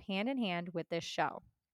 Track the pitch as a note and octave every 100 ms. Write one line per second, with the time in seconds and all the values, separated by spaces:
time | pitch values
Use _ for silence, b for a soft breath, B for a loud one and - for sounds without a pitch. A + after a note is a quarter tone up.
0 | - F#3+ A#3 C4+ G#3 F3 F3 E3+ D#3+ E3
1 | - - D3+ - - _ _